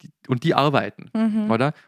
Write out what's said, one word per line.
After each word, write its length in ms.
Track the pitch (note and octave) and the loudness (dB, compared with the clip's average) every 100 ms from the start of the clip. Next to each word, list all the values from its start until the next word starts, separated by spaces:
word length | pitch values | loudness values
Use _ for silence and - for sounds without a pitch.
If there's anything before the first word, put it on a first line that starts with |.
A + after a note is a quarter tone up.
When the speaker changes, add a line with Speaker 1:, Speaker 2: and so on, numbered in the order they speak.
Speaker 1:
die, 80 | - _ - | -20 _ -6
und 160 | B2+ | -2
die 100 | D#3+ | 0
arbeiten, 560 | - C#3+ C#3 G#2 - - | 2 2 2 -2 -6 -8
Speaker 2:
Mhm. 360 | A3 A3 G#3+ G#3+ | -2 -2 0 0
Speaker 1:
oder? 220 | A2+ C3+ - | 0 0 -2